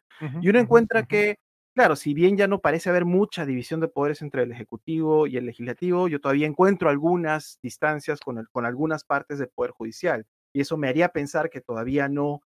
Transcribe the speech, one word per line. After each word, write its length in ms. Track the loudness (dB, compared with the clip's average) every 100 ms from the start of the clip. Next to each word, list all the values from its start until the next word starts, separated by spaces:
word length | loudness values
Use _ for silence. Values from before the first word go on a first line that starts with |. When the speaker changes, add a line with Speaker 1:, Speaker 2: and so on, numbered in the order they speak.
| _ -12
Speaker 1:
Ujú, 200 | -10 -2
Speaker 2:
Y 80 | 2
uno 80 | 4
Speaker 1:
ujú, 0 |
Speaker 2:
encuentra 420 | 6 4 4 -2
Speaker 1:
ujú. 20 |
Speaker 2:
que, 320 | 0 0 0 -4 _ _ _
claro, 220 | 2 4 4
si 180 | -2
bien 220 | 2 4 4
ya 120 | 2
no 120 | 2
parece 300 | 0 0 0
haber 140 | 0
mucha 420 | 2 2 2 -2 -4
división 340 | -4 -4 -4
de 80 | -2
poderes 340 | 0 -2 -2
entre 200 | -6 -2
el 100 | -2
Ejecutivo 720 | -4 -14 -14 -6 -2 2 2 2
y 100 | -2
el 100 | -6
Legislativo, 640 | -8 -10 -6 -2 0 0
yo 120 | -2
todavía 260 | 0 0 0
encuentro 420 | 2 2 4 2
algunas 720 | 2 2 0 0 -4 -6 -14
distancias 580 | -14 -4 -2 -2 -4 -8
con 180 | -6 -10
el, 100 | -8
con 140 | -6 -4
algunas 380 | -2 -4 -4
partes 340 | -4 -4 -4 -8
del 100 | -8
Poder 180 | -6 -6
Judicial, 540 | -6 -12 -4 -2 -2 -6 _ _
y 60 | -4
eso 160 | -4 -2
me 120 | -2
haría 200 | 2 0
pensar 400 | 0 -4 -2 -4
que 100 | -6
todavía 480 | -10 -6 -2 -2 0
no, 320 | -2 -2 -4